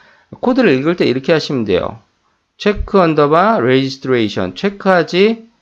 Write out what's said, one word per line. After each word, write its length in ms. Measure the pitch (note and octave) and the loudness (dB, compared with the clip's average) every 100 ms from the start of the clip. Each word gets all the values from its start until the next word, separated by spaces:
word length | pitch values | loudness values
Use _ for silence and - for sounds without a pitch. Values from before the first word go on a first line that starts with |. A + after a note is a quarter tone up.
| _ _ - - | _ _ -20 -6
코드를 300 | - B3+ A3+ | -2 2 2
읽을 220 | C3 D3 F3 | 2 0 -2
때 100 | D3 | 0
이렇게 260 | B2 C3+ | -2 0
하시면 320 | D#3+ - C#3 | -2 0 -4
돼요. 340 | G#2 F2+ - - _ _ _ _ _ - | 0 -2 -2 -10 _ _ _ _ _ -6
check 280 | G#3 G3+ - | -4 -4 0
underbar 680 | G3+ E3+ D3+ D3 D#3+ G3+ A3 | 2 2 2 2 2 2 0
registration, 880 | B2 C3 C3+ C3+ C3 B2+ G#2+ G#2+ F#2 | 2 2 0 -6 -2 0 0 -2 -6
체크하지, 960 | - G3+ G3+ G3 F3+ D#3+ F3 G#3 A3+ - _ | -4 -6 -4 0 0 0 2 0 0 -10 _